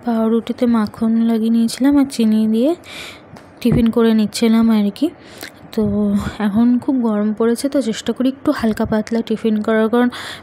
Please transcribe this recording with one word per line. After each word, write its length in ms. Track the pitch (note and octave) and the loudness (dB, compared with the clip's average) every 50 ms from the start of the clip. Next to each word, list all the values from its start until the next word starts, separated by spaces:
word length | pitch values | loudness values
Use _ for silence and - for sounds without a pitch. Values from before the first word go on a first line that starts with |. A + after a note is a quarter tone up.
| - | 0
পাউরুটিতে 600 | A#3+ A3+ A3+ A3+ A3+ A#3 A3+ G#3+ - A#3 - B3+ | -2 -2 0 0 0 0 0 -2 -4 -4 -2 0
মাখন 520 | A#3+ A#3 A3+ G#3 G#3 - - A3+ A3+ A3+ | 0 2 2 0 -2 -4 -4 -2 0 0
লাগিয়ে 320 | A3+ A3+ A3+ A3+ A3 A3 A3+ | 0 2 0 0 0 0 0
নিয়েছিলাম 480 | A#3 A#3 A3+ A3+ - - B3+ C#4 C#4+ | 2 2 0 0 -2 0 2 2 4
আর 80 | C#4+ C4+ C4+ | 4 2 0
চিনি 380 | - - A3+ G#3+ A3 A3 A3 | 0 0 0 2 2 2 2
দিয়ে 280 | G#3+ A3 A3+ B3 D4+ F4 F4 - - - - - - - - - - - - - - - - | 2 2 2 2 0 0 -2 -6 -14 -18 -16 -16 -18 -18 -20 -20 -20 -20 -20 -20 -20 -10 -4
টিফিন 260 | - A#3+ - B3 A#3 | 0 2 2 2 2
করে 260 | A3+ - A#3+ A3+ A3+ A3 | 2 2 2 2 4 4
নিচ্ছিলাম 560 | A3 G#3+ G3+ - - A#3 A3+ A3+ A3+ A#3 A3+ | 2 2 0 -2 0 2 2 4 4 4 4
আর 220 | A3 G#3+ G3+ G3+ G3 | 2 2 2 0 -2
কি। 140 | - C#4+ F4 - - - - - - - - - - - - | -2 -4 -4 -4 -8 -18 -20 -18 -18 -18 -18 -18 -20 -20 -8
তো 420 | - A3+ G#3+ G3+ G3+ G#3 G#3 G3+ G3+ G3+ G3+ - - - | -4 -4 -2 0 0 0 0 0 0 -2 -2 -4 -6 -4
এখন 400 | G#3 G#3 F#3+ A3+ A#3 B3 B3 A#3+ | -4 0 2 2 4 4 2 2
খুব 160 | - D4+ C4+ | 0 -2 -2
গরম 380 | B3+ A#3 A3+ G#3+ G#3 G#3 G#3+ G#3 | 0 0 0 0 0 0 -2 0
পড়েছে, 360 | - A3+ A#3 A#3 - - C#4 | 0 0 0 0 0 -2 -2
তো 120 | D4 C#4+ | -2 -2
চেষ্টা 320 | A3+ A3+ G#3 - - - A3+ | -2 -2 -4 -4 -4 -6 -4
করি 160 | - B3 C4 | -2 -2 -2
একটু 220 | C4 - - D4+ | -4 -2 -2 -2
হালকা 340 | C#4 - - A3 G#3+ - A3 | -2 0 0 -2 0 -2 -2
পাতলা 360 | - A3+ G#3+ G#3+ - A3+ A3+ | -2 -2 -2 -2 -2 -4 -4
টিফিন 400 | A3+ - A3 G#3 - A3+ G#3+ G#3+ | -2 -2 -4 -2 -2 -2 -2 0
করার, 280 | G#3+ A3+ A3 A3 A3 G#3+ | 0 0 0 2 2 2
কারণ 200 | A#3+ A#3+ B3 B3 - - - - - - | 2 2 2 0 -2 -4 -10 -14 -16 -10